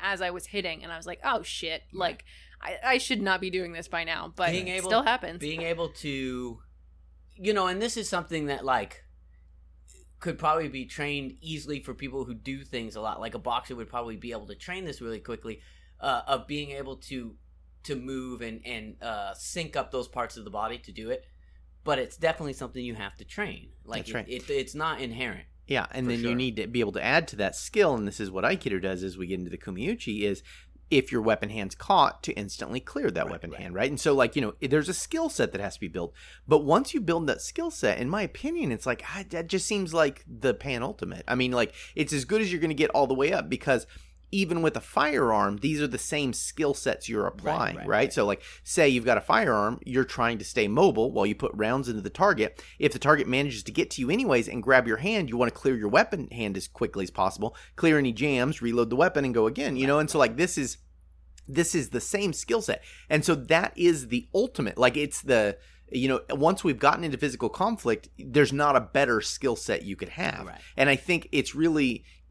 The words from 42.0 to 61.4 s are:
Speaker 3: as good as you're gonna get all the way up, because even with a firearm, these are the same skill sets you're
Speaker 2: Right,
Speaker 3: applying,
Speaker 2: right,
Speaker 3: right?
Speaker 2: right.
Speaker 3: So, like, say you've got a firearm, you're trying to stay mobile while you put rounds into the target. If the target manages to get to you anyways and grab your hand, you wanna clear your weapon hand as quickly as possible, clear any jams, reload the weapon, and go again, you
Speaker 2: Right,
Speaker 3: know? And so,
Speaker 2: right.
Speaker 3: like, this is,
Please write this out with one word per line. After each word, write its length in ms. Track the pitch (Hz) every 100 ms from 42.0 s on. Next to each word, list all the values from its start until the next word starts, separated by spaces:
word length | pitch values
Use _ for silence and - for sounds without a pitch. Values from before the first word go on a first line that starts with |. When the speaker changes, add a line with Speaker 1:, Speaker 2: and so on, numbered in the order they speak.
| 147
Speaker 3:
as 120 | 147
good 160 | 123 214
as 120 | 202
you're 80 | 175
gonna 140 | 160
get 160 | 147 156
all 180 | - 131
the 60 |
way 180 | 131 143
up, 160 | - -
because 400 | 165 - 123 - - - - -
even 280 | 196 180 170
with 160 | 160 117
a 40 |
firearm, 760 | - - 147 151 123 107 101 101
these 220 | 143 151
are 60 | 147
the 100 | 123
same 340 | - 151 135
skill 420 | 113 - - 147
sets 340 | 139 135 - -
you're 140 | 107
Speaker 2:
Right, 100 | 101
Speaker 3:
applying, 440 | - - 156 110 85
Speaker 2:
right, 100 | 98
Speaker 3:
right? 20 |
Speaker 2:
right. 240 | 104 135
Speaker 3:
So, 140 | - 104
like, 160 | 98 - -
say 240 | - - 143
you've 160 | 123
got 120 | 117 107
a 40 |
firearm, 580 | - 220 190 107 104 120 -
you're 180 | 127
trying 340 | 127 - 117 113
to 60 |
stay 220 | 85 123 104
mobile 460 | 120 190 107 120
while 140 | 107 104
you 100 | 104
put 160 | -
rounds 340 | 104 107 131 123
into 120 | 110
the 100 | 98
target. 500 | - 196 143 107 - - -
If 120 | 147
the 60 | 139
target 300 | 143 151 123
manages 340 | 131 143 110
to 100 | -
get 160 | 113 190
to 80 | -
you 100 | 127
anyways 380 | 208 247 127 113
and 160 | 123
grab 240 | 110 131 113
your 80 | 107
hand, 320 | 170 220 147
you 80 | 117
wanna 160 | 120
clear 240 | - 139 123
your 120 | 104
weapon 400 | 131 220 175 120
hand 240 | 120 104 95
as 100 | -
quickly 380 | - 113 101
as 60 | 92
possible, 440 | - 95 95 107 - - -
clear 220 | 165 151
any 140 | 135
jams, 480 | 110 147 131 127 -
reload 300 | 120 120 113
the 60 | 127
weapon, 280 | 180 151
and 80 | 135
go 140 | 120 110
again, 300 | 143 143 131
you 80 |
Speaker 2:
Right, 40 | 135
Speaker 3:
know? 100 | 147
And 100 | 156
so, 80 | 156
Speaker 2:
right. 120 | 123
Speaker 3:
like, 60 | 117
this 220 | 180 -
is, 200 | 131 - - - - - - -